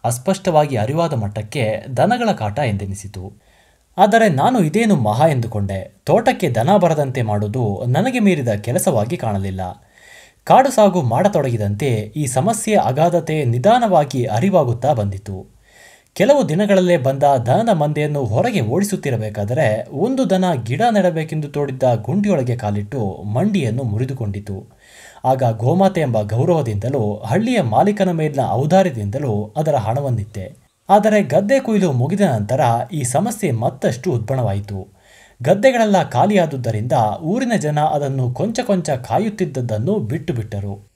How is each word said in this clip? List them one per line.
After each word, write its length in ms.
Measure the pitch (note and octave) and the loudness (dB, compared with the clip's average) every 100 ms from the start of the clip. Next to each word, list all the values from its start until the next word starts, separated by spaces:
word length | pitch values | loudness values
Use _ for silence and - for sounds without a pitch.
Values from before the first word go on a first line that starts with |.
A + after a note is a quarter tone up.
ಅಸ್ಪಷ್ಟವಾಗಿ 720 | - B2 - F#3+ F#3 D#3 D3 B2 | -4 -4 -2 -2 2 2 2 0
ಅರಿವಾದ 360 | F#2+ D#3 E3+ | -2 0 -2
ಮಟ್ಟಕ್ಕೆ 720 | C3+ G2+ G#2 G#2+ D3 G#2+ A2 - B2 | -2 -4 -6 -8 -4 -2 -4 -6 0
ದನಗಳ 360 | E3+ A#3+ A3+ | 2 2 0
ಕಾಟ 260 | F3 G#2 G#2 | -2 -4 -2
ಎಂದೆನಿಸಿತು. 840 | C3+ G2 G2+ G2 G2 F#2+ F#2+ - _ _ _ _ _ - | -2 -2 -6 -10 -12 -14 -14 -18 _ _ _ _ _ 2
ಆದರೆ 300 | G3 A3+ A3 | 4 6 4
ನಾನು 320 | C3 F3+ B3 | 2 2 2
ಇದೇನು 360 | D#3 G3+ A#3 E3+ | 0 2 2 2
ಮಹಾ 300 | G#2 A2+ D#3+ | 2 2 2
ಎಂದುಕೊಂಡೆ. 760 | C3+ A2+ G#2 G2 F#2+ - _ | 2 -2 -4 -4 -6 -10 _
ತೋಟಕ್ಕೆ 460 | - F#3+ A3+ - E3 | 0 2 2 0 -2
ದನ 260 | A2 C3+ G3+ | 0 2 4
ಬರದಂತೆ 460 | E3+ D3+ C#3 B2+ | 4 2 -2 -2
ಮಾಡುವುದು 640 | G#2+ G#2 G#2 A#2+ A2 G2 B2 | -2 0 -2 -2 -2 -2 0
ನನಗೆ 320 | B2+ B3 B3 | 0 0 2
ಮೀರಿದ 300 | G3+ E3 A#2 | 2 2 0
ಕೆಲಸವಾಗಿ 680 | G2+ A#2+ B2 - B2+ A2 B2+ | -2 -2 -2 0 0 -2 -4
ಕಾಣಲಿಲ್ಲ. 440 | A#2 G2 G2 F#2 F2+ - _ _ - - - _ | -4 -4 -4 -6 -8 -10 _ _ -20 -20 -20 _
ಕಾಡು 260 | - G3 C4+ | 4 6 6
ಸಾಗು 320 | - G3+ F3 | 4 4 4
ಮಾಡತೊಡಗಿದಂತೆ 1080 | B2 B2 F#3+ - C#3 A2+ G2+ G#2 A2+ A2+ G#2 D3 | 0 2 2 2 -2 -2 -2 -2 0 -2 -4 -6
ಈ 100 | C#3+ | -2
ಸಮಸ್ಯೆಯ 520 | B2+ F3+ G#3+ - G3+ | 0 0 -2 0 2
ಅಗಾಧತೆ 600 | A2 C3 E3+ E3+ E3 D#3 | 2 2 2 2 -2 -2
ನಿಧಾನವಾಗಿ 800 | B2+ A#2+ B2+ A#3 A3+ E3+ C#3+ C3+ | 0 2 4 4 4 2 2 -2
ಅರಿವಾಗುತ್ತಾ 680 | A2 G#2+ F#3+ F#3 C3 A#2+ C3+ | -2 0 2 2 2 0 0
ಬಂದಿತು. 640 | B2+ G2+ F#2+ - F#2+ - _ _ _ - _ _ | 0 -2 -6 -10 -12 -14 _ _ _ -20 _ _
ಕೆಲವು 360 | - A3 C#4+ E3+ | 0 4 4 4
ದಿನಗಳಲ್ಲೇ 480 | D#3+ G#3 F#3+ F3+ E3+ | 0 2 4 4 2
ಬಂದ 260 | B2+ C3+ | 2 2
ದನದ 540 | C#3+ C3+ - E3 A#3 F3 | 2 2 2 2 2 2
ಮಂದೆಯನ್ನು 480 | D3 D3+ D3+ D3 | 0 0 -2 -2
ಹೊರಗೆ 360 | A#2+ A2+ G#3 G3+ | -2 0 0 0
ಓಡಿಸುತ್ತಿರಬೇಕಾದರೆ 1300 | G#2+ D3+ G3+ F#3+ C#3+ A2+ G#2+ G#2 G2+ C3 B2+ A2 - | 0 0 -2 -2 -2 -2 -4 -4 -4 0 0 0 -4
ಒಂದು 380 | C3 G#3 C4+ G#3+ | -4 -2 0 0
ದನ 140 | F#3 F#3 D3 | 2 0 -2
ಗಿಡ 180 | G#2+ D3 A#3 | -4 0 2
ನೆಡಬೇಕೆಂದು 580 | G#3 F3+ D#3+ D#3 D#3 D3 | 2 2 0 -4 -6 -4
ತೋಡಿದ್ದ 340 | D3 C#3+ C3 C3 A#2 | -4 -4 0 0 0
ಗುಂಡಿಯೊಳಗೆ 540 | - F#3+ G#3 E3 B2 A#2+ | -2 -2 0 0 0 -2
ಕಾಲಿಟ್ಟು 680 | G#2+ G#2 G2+ C#3 G2+ F2+ | -2 -4 -6 -4 -6 -6
ಮಂಡಿಯನ್ನು 600 | G#2 A2 G#3 G3 B2 A#2 | -4 -2 0 0 -2 -2
ಮುರಿದುಕೊಂಡಿತು. 920 | B2+ G#2 B2+ C3+ G#2 G2+ G2+ F#2+ - _ _ - - - | -4 -4 -4 -4 -6 -6 -8 -12 -12 _ _ -20 -20 -6
ಆಗ 180 | B2+ C3 A#2+ A2 | -2 2 0 0
ಗೋಮಾತೆ 440 | A#2+ F3 G3 F#3 | 0 2 2 2
ಎಂಬ 220 | C#3+ A2+ | 0 -2
ಗೌರವದಿಂದಲೂ 1000 | G#2 A#2 E3+ E3 B2 G2+ A#2 C#3 G#2 G2+ G2+ | -2 0 2 2 0 -4 -2 -2 -2 -4 -2
ಹಳ್ಳಿಯ 360 | D#3+ A3+ A#3+ | -2 0 0
ಮಾಲೀಕನ 480 | B2+ A2+ F#3+ G#3 F#3 | 2 2 2 2 -2
ಮೇಲಿನ 300 | E3 D#3 C3+ G#2+ | 0 -2 -2 -2
ಔದಾರ್ಯದಿಂದಲೂ 1040 | G#2+ D3 F#3 F#3 A#2 G2+ A2+ C#3+ G#2 G#2 D3 | 0 2 4 2 -2 -4 -4 -2 -4 -4 -4
ಅದರ 180 | D#3 | 0
ಹಣವನ್ನಿತ್ತೆ. 840 | C#3+ G2+ B2 C#3 A2 G2 G#2 F#2 - _ _ - | 0 0 -2 -2 -4 -4 -10 -12 -16 _ _ 2
ಆದರೆ 320 | G3+ G#3 G#3+ | 4 6 2
ಗದ್ದೆ 380 | D3+ D3+ G3+ C4+ | 2 0 2 0
ಕೊಯ್ಲು 320 | C4 G#3+ F3+ | 2 0 2
ಮುಗಿದ 280 | B2+ C3 G3 | 0 -2 2
ನಂತರ 400 | G3 A2+ G#2 C3+ B2+ A#2 - | 2 0 -2 0 2 0 -2
ಈ 100 | D#3+ | -6
ಸಮಸ್ಯೆ 480 | B2 C#3 A3+ G#3+ E3+ | -2 0 -2 -2 -2
ಮತ್ತಷ್ಟು 640 | A2+ B2+ - F#3+ A#2+ F#3 | -2 -4 -2 -4 -2 -4
ಉದ್ಭಣವಾಯಿತು. 840 | A#2+ G2+ C3 A2 G2 G2+ G2 F#2 _ _ - - _ | -4 -2 -2 -2 -4 -6 -10 -12 _ _ -20 -20 _
ಗದ್ದೆಗಳೆಲ್ಲ 680 | B2+ G3 C4 A#3+ A3 G3 D3+ | 0 4 4 4 4 2 2
ಖಾಲಿಯಾದುದರಿಂದ 840 | B2 F3+ G3+ D#3+ C3+ A#2+ G#2+ A#2+ D3 G#2+ G2 | 2 4 4 2 -2 -4 -4 0 2 2 0
ಊರಿನ 300 | D#3 A#3 B3 G#3+ | -2 -2 0 -2
ಜನ 200 | D3+ D3 | 0 0
ಅದನ್ನು 520 | D#3 D3+ C#3 C3+ B2 | 0 0 -2 -2 -4
ಕೊಂಚ 300 | B2 G3 A#3 | -2 -4 -2
ಕೊಂಚ 300 | B3 F#3+ D#3+ | -2 -2 0
ಕಾಯುತ್ತಿದ್ದದ್ದನ್ನು 1080 | C3 - B2+ G#3+ G#3 E3+ - A#2 G#2+ C3+ G#3+ | -4 -2 -2 -2 -2 -4 -4 -4 -2 0 -2
ಬಿಟ್ಟು 360 | A2 D#3 - | -2 -4 -4
ಬಿಟ್ಟರು. 600 | A#2+ G2+ G2+ G2+ G2 - | -6 -6 -8 -8 -12 -16